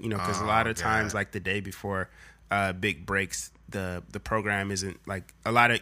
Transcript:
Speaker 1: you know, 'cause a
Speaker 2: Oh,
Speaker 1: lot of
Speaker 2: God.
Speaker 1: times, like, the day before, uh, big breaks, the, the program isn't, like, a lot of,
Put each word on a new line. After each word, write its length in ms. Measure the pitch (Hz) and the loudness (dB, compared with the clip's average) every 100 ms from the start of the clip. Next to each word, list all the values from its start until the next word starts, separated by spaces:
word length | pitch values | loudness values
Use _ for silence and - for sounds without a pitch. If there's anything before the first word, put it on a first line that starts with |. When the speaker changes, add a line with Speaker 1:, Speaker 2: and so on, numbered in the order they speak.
Speaker 1:
you 80 | 113 | -4
know, 100 | 104 | -2
'cause 220 | 90 104 | 0 0
a 40 | |
Speaker 2:
Oh, 20 | 107 | 2
Speaker 1:
lot 200 | 110 113 | 4 2
of 100 | 110 | 0
Speaker 2:
God. 60 | |
Speaker 1:
times, 320 | 113 110 107 | 0 2 2
like, 160 | 101 98 | -2 -4
the 100 | 104 | -4
day 200 | 90 101 | -2 -2
before, 500 | 95 - 101 95 92 - - - - | -4 -8 -4 -4 -4 -10 -20 -20 -2
uh, 220 | 101 98 | 0 2
big 340 | 92 104 80 90 | 0 -2 -2 -2
breaks, 440 | 98 98 - - - - | 0 0 -4 -10 -14 -10
the, 340 | 104 92 90 - | -6 -4 -6 -8
the 80 | 104 | -10
program 500 | - 110 104 101 98 | -2 0 0 0 0
isn't, 260 | 98 95 87 - | -4 -4 -8 -8
like, 260 | 95 - - | -8 -8 -8
a 80 | 110 | 2
lot 180 | 117 120 | 6 6
of, 100 | 117 | 6